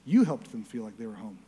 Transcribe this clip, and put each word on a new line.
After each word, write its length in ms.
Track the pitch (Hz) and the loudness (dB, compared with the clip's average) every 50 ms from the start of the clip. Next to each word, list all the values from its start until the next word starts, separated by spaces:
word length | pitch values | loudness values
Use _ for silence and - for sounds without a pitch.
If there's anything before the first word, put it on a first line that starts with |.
| _ | _
You 180 | 131 180 254 247 | 4 6 6 6
helped 280 | 156 143 113 - - | 6 2 -4 -6 -10
them 120 | - 113 104 | -10 -10 -10
feel 200 | - - 120 110 | -8 -8 -8 -8
like 140 | 107 98 | -10 -10
they 100 | 110 117 | -10 -10
were 60 | 110 107 | -10 -10
home. 260 | - 110 107 98 95 - | -12 -12 -14 -14 -16 -20